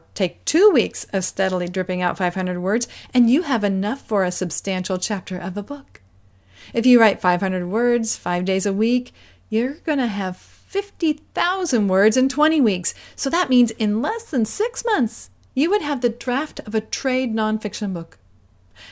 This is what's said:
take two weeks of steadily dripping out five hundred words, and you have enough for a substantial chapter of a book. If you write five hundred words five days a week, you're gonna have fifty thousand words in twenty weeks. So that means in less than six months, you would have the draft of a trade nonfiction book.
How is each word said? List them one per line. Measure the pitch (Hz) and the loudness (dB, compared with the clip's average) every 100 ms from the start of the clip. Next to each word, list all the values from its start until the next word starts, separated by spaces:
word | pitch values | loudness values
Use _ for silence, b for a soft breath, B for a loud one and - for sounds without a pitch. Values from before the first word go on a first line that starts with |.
| _ | _
take | - 185 - | -4 -4 -4
two | - 320 415 | -2 4 6
weeks | 311 180 - - | 6 2 -4 -6
of | 190 | -4
steadily | 185 - 190 185 175 | -4 -2 -2 -2 -4
dripping | 185 185 180 | -4 -4 -2
out | 180 - | -2 -2
five | 180 | -2
hundred | 190 185 180 | -2 -4 -2
words, | 180 226 - B B | -2 -2 -4 B B
and | 247 233 | 4 4
you | 269 | 4
have | 311 247 | 2 0
enough | 202 190 202 269 | 0 0 -2 -4
for | - 208 | -2 0
a | 180 | 0
substantial | 180 175 - - 185 180 185 | -2 -4 -4 -4 -4 -2 -4
chapter | - 196 - 185 | -4 -6 -6 -8
of | 185 185 | -8 -8
a | |
book. | 202 285 - - _ _ - B B B B | -8 -10 -14 -20 _ _ -20 B B B B
If | 240 | 0
you | 247 247 | 6 8
write | 220 - | 6 4
five | 185 175 | 0 0
hundred | 190 185 175 | 0 -2 -4
words | 214 240 240 220 | -2 0 0 -2
five | - 190 180 | -6 -4 -2
days | 180 190 196 | 0 0 0
a | |
week, | 196 226 247 247 b b b _ | 0 2 0 -2 b b b _
you're | 220 247 294 - | -2 -2 -4 -4
gonna | 285 240 | -2 -2
have | 196 190 190 | -2 -4 -6
fifty | - - - 392 403 - 320 302 - | -14 -20 -8 -6 -6 -2 -2 -2 -6
thousand | - 349 381 359 233 202 | -4 -2 -2 0 0 2
words | 185 208 240 | 4 4 4
in | 262 | 2
twenty | 269 311 320 | 2 2 4
weeks. | 233 180 175 B B - | 2 0 -4 B B -8
So | 269 | -2
that | 330 359 | -2 2
means | 254 233 | 4 4
in | - 214 208 | 2 -2 0
less | 285 453 | -2 -6
than | - 262 | -4 -2
six | 220 - 466 - | -2 -2 -4 -4
months, | 466 403 233 - - _ _ | -2 0 0 -4 -16 _ _
you | - 320 | -2 0
would | 415 | 0
have | 302 269 | 0 -2
the | 240 | -2
draft | - - 247 311 - | -2 -4 -4 -4 -8
of | - | -6
a | 220 | -4
trade | 214 - 269 254 262 | -4 -4 -2 -2 -2
nonfiction | 220 214 214 208 - 202 | -2 -2 -2 -4 -6 -6
book. | 185 165 - _ _ _ _ _ B B | -6 -10 -16 _ _ _ _ _ B B